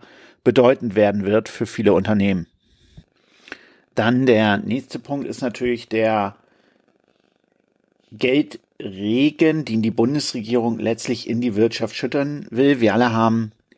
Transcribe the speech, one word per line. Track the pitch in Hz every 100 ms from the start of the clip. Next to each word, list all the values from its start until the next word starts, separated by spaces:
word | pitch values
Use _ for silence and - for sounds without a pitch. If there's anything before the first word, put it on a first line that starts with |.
| - - - _
bedeutend | - 120 123 139 120 95
werden | 104 101 98
wird | 107 104
für | - 110
viele | - 101
Unternehmen. | 90 98 104 98 95 82 _ _ _ _ - - _ _ _ - - _ _ _ -
Dann | 113 123 131
der | 110 107 101
nächste | - 123 135 -
Punkt | - 143 127
ist | 117
natürlich | 127 - 123 120 -
der | 110 110 110 101 101 _ _ _ _ _ _ _ _ _ _ _ _ _ _ _ _ _
Geldregen, | 107 127 139 - - _ - - 95 104 120 147 151 160 156 131
den | 110
die | 110
Bundesregierung | - 117 147 - 127 107 120 117 113
letztlich | 110 113 - 117 -
in | 117
die | 123 101
Wirtschaft | 113 - 110 -
schüttern | 127 147 139 147 -
will. | 113 139 139
Wir | 110
alle | 104 123
haben | 113 113 113 110 - _